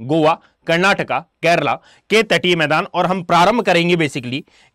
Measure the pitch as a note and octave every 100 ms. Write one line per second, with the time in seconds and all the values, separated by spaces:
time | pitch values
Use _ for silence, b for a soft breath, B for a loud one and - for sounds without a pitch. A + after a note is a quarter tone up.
0 | A#2+ D#3+ D3+ E3 b b - E3 F#3+ F#3+
1 | D3+ B2+ E3+ _ D#3+ E3+ D3 B2+ b b
2 | - G#3 A3 E3+ F3+ F3 D3+ D#3 - -
3 | E3+ F#3+ F3 F3 A#3 A#3+ G3+ E3+ E3+ F3
4 | D3+ D3 A#2+ C3 - b b